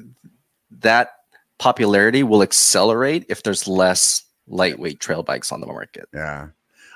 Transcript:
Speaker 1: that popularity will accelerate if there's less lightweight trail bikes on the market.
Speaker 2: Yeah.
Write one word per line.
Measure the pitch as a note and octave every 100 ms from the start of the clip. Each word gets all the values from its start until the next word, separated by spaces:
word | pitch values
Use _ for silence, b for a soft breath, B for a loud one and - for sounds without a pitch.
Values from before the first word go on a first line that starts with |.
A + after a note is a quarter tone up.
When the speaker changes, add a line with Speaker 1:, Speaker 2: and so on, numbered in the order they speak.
| - _ - _ _ _ _ F#2+
Speaker 1:
that | A2 A#2 A#2+ - _ _ b -
popularity | B2+ - A2 G2+ G#2+ B2+
will | C3 G#2+
accelerate | F#2+ - - G#2 G2+ A2+ C3+ D#3+ -
if | F#2+
there's | - G2 -
less | F#2 F#2 F#2 - - - _ -
lightweight | F2 F#2 C#2+ C#2 D2
trail | - D#2+
bikes | - C2 -
on | -
the | -
market. | - - - -
Speaker 2:
Yeah. | D2 D#2 C#2+ D2 - _ b b